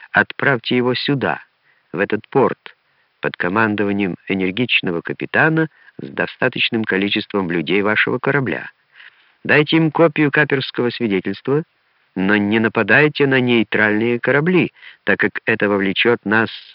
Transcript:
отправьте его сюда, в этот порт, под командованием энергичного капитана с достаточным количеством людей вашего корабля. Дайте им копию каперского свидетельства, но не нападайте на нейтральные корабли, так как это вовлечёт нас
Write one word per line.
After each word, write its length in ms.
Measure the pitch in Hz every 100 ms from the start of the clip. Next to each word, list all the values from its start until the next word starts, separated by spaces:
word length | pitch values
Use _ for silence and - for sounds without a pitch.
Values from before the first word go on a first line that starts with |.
| -
отправьте 680 | - 104 - 131 127 - 123
его 200 | 123 123
сюда, 440 | - 143 95 69 - _ _ _ -
в 80 | 80
этот 280 | 101 104 -
порт, 460 | 139 101 - - _ _ _ _ -
под 160 | 76 -
командованием 800 | 87 104 110 104 101 101 98 - -
энергичного 720 | 95 92 98 123 - 92 85
капитана 680 | - 85 80 110 156 160 160 _ - -
с 80 | -
достаточным 760 | - 87 - 127 - - 117
количеством 640 | 107 95 101 104 - 101 85
людей 320 | 87 76 98
вашего 380 | 101 - - 123
корабля. 500 | - 143 117 64 - _ _ _ - _ _ _
Дайте 360 | - 135 151 160
им 120 | 160
копию 400 | - 165 151 147
каперского 600 | 151 147 135 - - 123
свидетельства, 720 | - 117 95 98 95 - 143 165 _ _ _ _
но 220 | 92 95 104
не 240 | 101 113
нападайте 680 | 110 - 101 123 151 - 139
на 140 | 131
нейтральные 800 | 123 120 107 101 107 107 117 120
корабли, 520 | - 135 165 180 110 _ - -
так 160 | - 95
как 220 | 104 - -
это 220 | 110 104
вовлечёт 520 | 101 98 92 117 117
нас 240 | 101 110 107 - -